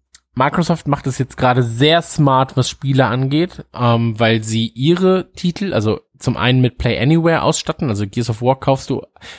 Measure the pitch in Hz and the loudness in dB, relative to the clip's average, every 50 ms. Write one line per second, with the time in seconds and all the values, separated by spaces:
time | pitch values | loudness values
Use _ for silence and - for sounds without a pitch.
0 | _ _ - - _ _ - 123 131 147 - - 165 - 170 160 - 143 139 - | _ _ -20 -20 _ _ -2 0 0 0 0 0 0 0 0 -2 -2 -4 -4 -2
1 | - 139 127 - 131 - - - 131 127 123 127 123 117 113 113 135 151 165 170 | -4 -4 -4 -4 -4 -6 -4 0 2 2 2 2 0 0 0 2 4 4 4 2
2 | - - - - 147 139 131 131 135 135 - 131 123 - - - - 135 135 131 | 2 0 0 0 2 2 2 2 0 0 0 -2 -2 -2 -4 -6 -4 -2 2 2
3 | 131 107 117 131 135 131 139 156 175 190 - - - _ - - 123 117 117 117 | 2 2 0 -2 -2 -2 0 -2 -2 -4 -6 -14 -18 _ -6 -2 0 2 2 2
4 | 117 117 110 110 117 110 113 113 107 110 113 113 117 113 - 120 131 156 175 180 | 2 0 0 0 2 2 2 2 0 0 -2 -2 -2 -2 -4 -2 0 2 2 4
5 | 185 185 185 185 175 - - - - 175 165 - 196 196 - 113 104 110 101 - | 2 2 2 2 -2 -6 -10 -6 -4 -4 -4 -4 -4 -2 -2 -2 0 0 -2 -4
6 | - _ _ - - 135 117 - 98 123 127 131 127 120 - - - 120 113 - | -6 _ _ -6 -4 -2 -2 0 0 2 2 2 2 0 0 -2 -2 -2 -2 0
7 | 113 139 160 165 160 170 165 151 - 135 156 - - - - - - 131 104 101 | 2 2 2 2 2 2 0 2 0 0 -2 -2 -4 -6 -6 -4 -4 -4 -2 -2
8 | 104 101 - 123 117 117 110 104 120 127 135 135 - 143 135 135 - - 135 120 | -4 -4 -4 -4 -4 -4 -4 -2 0 -2 -2 0 0 -2 -2 0 -2 -4 -6 -6
9 | - - _ _ - - - | -6 -10 _ _ -20 -20 -20